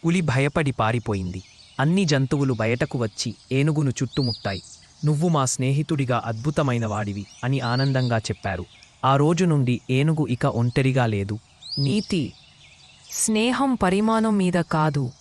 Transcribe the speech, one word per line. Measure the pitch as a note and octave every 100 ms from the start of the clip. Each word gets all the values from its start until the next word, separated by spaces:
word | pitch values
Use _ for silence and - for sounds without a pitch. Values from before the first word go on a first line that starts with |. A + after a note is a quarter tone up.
| D#3+
పులి | F3
భయపడి | D#3 B2 C#3+ F3 C#3+
పారిపోయింది. | - A2 A#2 A2+ G2+ F2+ F#2+ - - - -
అన్ని | C#3+ F#3
జంతువులు | F3+ C#3+ C3+ D3 C3+
బయటకు | A2+ A2 A#2+ D3+ C3+
వచ్చి | A2+ - A#2+ G#2 -
ఏనుగును | C3 D3 D3+ C#3
చుట్టుముట్టాయి. | - C3 - B2+ - G2+ F#2+ - - - -
"నువ్వు | D3+ D3 F3
మా | D#3
స్నేహితుడిగా | C3 - C3 C#3 D#3 D3+ C3 A#2+
అద్భుతమైన | - A2 C3+ D#3 C#3 A#2+ A2
వాడివి," | G#2 G#2 G2+ G2 -
అని | B2 C3+
ఆనందంగా | B2 B2 C#3 C3 B2+ A2+
చెప్పారు. | - G#2+ G#2 F2+ E2+ - - _
ఆ | C3+ C#3
రోజు | D3 E3+
నుండి | F3+ D3 B2+ B2 -
ఏనుగు | C3 D3 D#3 C3+
ఇక | B2 C#3
ఒంటరిగా | A#2 A#2+ C3 C3 C3 A#2
లేదు. | G2+ G2+ G#2+ _ - - -
నీతి. | C#3 G#3+ - F#3+ B2 - - - - - - - -
స్నేహం | - - G#3+ A#3 B3 C#4
పరిమాణం | B3 F#3 F#3+ A3 A3+ A3 G#3
మీద | F3+
కాదు | F3 D#3+ D#3 D#3 C#3+ B2+ -